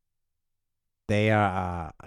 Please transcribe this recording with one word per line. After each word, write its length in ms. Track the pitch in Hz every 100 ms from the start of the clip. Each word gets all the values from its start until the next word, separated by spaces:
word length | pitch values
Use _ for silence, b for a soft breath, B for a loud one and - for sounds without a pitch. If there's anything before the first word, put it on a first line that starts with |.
| _ _ _ _ _ _ _ _ _ _ -
They 240 | 104 110
are, 560 | 107 101 92 90 87 78
uh, 40 | -